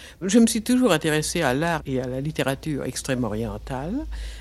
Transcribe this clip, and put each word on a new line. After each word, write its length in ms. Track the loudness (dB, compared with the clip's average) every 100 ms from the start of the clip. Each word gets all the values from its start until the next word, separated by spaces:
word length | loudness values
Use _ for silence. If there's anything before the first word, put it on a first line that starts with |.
| -20 -8
Je 200 | 4 6
me 80 | 6
suis 140 | 4
toujours 280 | 2 4 6
intéressée 520 | 4 4 0 0 0
à 120 | 2
l'art 280 | 2 0 -2 -2
et 140 | -4
à 80 | -4
la 120 | -4
littérature 640 | -4 -2 -2 -2 -4 -4
extrême 400 | -4 -6 -4 -2
orientale, 720 | -2 -2 -4 -6 -6 -6 -4 -6 -6 -8 -10 -12